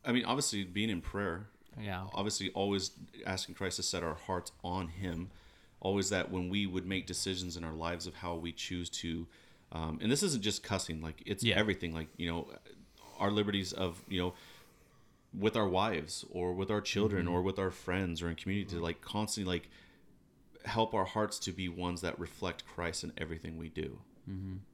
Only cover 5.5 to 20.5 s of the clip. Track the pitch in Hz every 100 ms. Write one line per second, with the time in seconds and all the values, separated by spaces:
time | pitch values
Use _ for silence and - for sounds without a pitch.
5.5 | - - - 92 98 92 95 - 90 90
6.5 | 104 98 90 87 95 85 87 98 92 92
7.5 | 85 82 80 82 85 87 - 87 85 85
8.5 | - - 87 87 - 85 82 85 - -
9.5 | - - 80 80 78 104 143 202 131 104
10.5 | - - 98 - 80 80 78 - 98 113
11.5 | 95 107 90 85 80 80 - 85 85 -
12.5 | - - - - - - - 98 104 104
13.5 | 98 92 - 90 82 - 95 90 - -
14.5 | - - - - - - - _ 95 107
15.5 | 113 101 92 107 87 78 - - 90 90
16.5 | 90 98 104 101 98 107 98 87 87 95
17.5 | 95 95 92 - 92 92 82 85 82 95
18.5 | 101 95 87 85 85 - 104 107 107 92
19.5 | 87 - - - - - - - - -